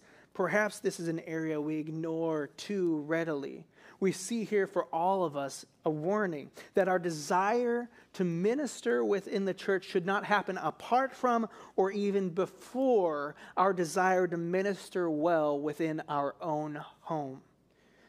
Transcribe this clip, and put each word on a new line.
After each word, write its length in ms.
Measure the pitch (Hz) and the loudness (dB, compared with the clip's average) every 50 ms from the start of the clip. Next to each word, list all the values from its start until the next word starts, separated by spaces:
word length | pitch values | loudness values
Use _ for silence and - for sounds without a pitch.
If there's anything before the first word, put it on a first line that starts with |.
| _ - - - - _ _ | _ -20 -20 -20 -20 _ _
perhaps 460 | - 190 170 156 208 214 208 - - | -2 -2 2 2 2 2 0 -2 -2
this 200 | - 190 175 - | -4 -4 -4 -2
is 80 | 170 | -4
an 140 | 165 160 165 | -4 -4 -4
area 400 | 160 175 160 160 160 160 156 151 | -6 -6 -6 -4 -2 -2 -2 -2
we 160 | 147 156 156 | -2 -2 -4
ignore 680 | 156 151 160 156 160 165 160 160 160 165 165 160 151 143 135 - | -4 -4 -6 -6 -6 -4 -4 -2 -2 -2 0 0 -2 -4 -6 -8
too 440 | - - - 208 196 180 170 160 151 | -14 -8 -4 -2 0 2 2 0 0
readily. 640 | 143 147 165 165 165 165 151 139 139 147 131 160 165 _ _ - - - - - | 0 0 0 0 0 -2 -2 -4 -4 -8 -10 -12 -16 _ _ -20 -20 -20 -6 0
We 120 | 196 190 | 0 0
see 320 | 170 - - - 233 233 208 | 0 0 -4 -4 -4 -4 -2
here 240 | - 208 202 190 | 0 2 2 0
for 180 | 190 - 180 165 - - | 2 0 -2 -2 0 -2
all 300 | 165 170 185 196 196 180 | 0 2 2 2 2 2
of 120 | 156 143 | 0 -2
us 300 | 143 139 135 - - - - _ _ _ | -4 -6 -6 -8 -12 -16 -18 _ _ _
a 60 | 170 | -2
warning 640 | 156 151 151 175 202 214 214 180 160 143 135 - _ - - - _ | -2 0 0 0 2 2 2 0 -2 -6 -8 -12 _ -20 -20 0 _
that 120 | 202 185 | 2 4
our 120 | 185 185 185 | 4 2 2
desire 880 | 170 180 165 151 143 - 185 180 190 202 233 240 247 233 233 240 240 233 - - - _ - | 2 0 -4 -4 -2 0 2 2 4 4 2 2 2 0 0 -2 -4 -6 -14 -20 -20 _ -4
to 100 | - 185 | -2 0
minister 800 | 175 165 170 185 214 240 285 302 233 - - - 240 240 240 233 | 0 0 2 2 2 2 2 -2 -4 -6 -4 0 0 2 2 2
within 420 | 214 202 190 185 - - 202 196 | 2 2 0 0 -2 -4 -2 0
the 100 | 190 175 | -2 -2
church 300 | - - - 196 180 - | -2 0 0 0 0 -2
should 200 | - - 190 170 | -2 -2 -2 0
not 180 | 190 196 208 196 | 2 -2 -2 0
happen 360 | 165 208 202 185 - 185 185 | 2 0 0 0 -2 -6 -4
apart 560 | - 156 - - - - 226 254 269 254 - | -4 -4 -4 -6 -2 0 2 2 2 0 -4
from 340 | - - 247 233 233 226 208 - - - - _ | 0 2 2 2 2 0 -2 -6 -16 -20 -6 _
or 160 | - 190 190 | 2 2 2
even 380 | 202 208 202 202 196 202 196 180 | 2 0 0 2 2 2 0 0
before 1080 | 160 190 185 - - - - - - 254 269 262 247 208 180 165 151 147 143 147 156 - - - - | 0 0 -2 -2 -4 -14 -20 -8 -2 2 4 4 6 4 4 2 0 -2 -4 -6 -8 -12 -18 -6 0
our 180 | - 185 196 190 | 4 4 4 4
desire 540 | 180 175 156 151 185 185 185 185 185 185 | 2 0 0 2 2 4 4 4 4 2
to 100 | 175 175 | 2 0
minister 720 | 170 170 170 180 185 196 202 196 180 - - - 190 180 165 | -2 -2 0 0 2 2 0 -2 -2 -6 -6 -4 -2 0 0
well 500 | 156 147 151 175 170 160 151 147 147 143 | 0 2 2 4 4 4 4 2 2 0
within 440 | 147 151 151 - 165 160 156 160 - | -2 -4 -2 -2 -2 -2 -2 -4 -4
our 280 | - 151 143 143 139 - - | -2 -2 -2 -2 -2 -4 -6
own 400 | 180 170 151 151 151 151 147 147 151 - - _ | -4 -2 -2 -2 -2 -4 -6 -10 -12 -14 -18 _
home. 400 | _ - 165 156 143 135 131 143 - _ _ _ _ _ _ _ _ _ _ _ _ | _ -6 -4 -4 -4 -6 -10 -14 -18 _ _ _ _ _ _ _ _ _ _ _ _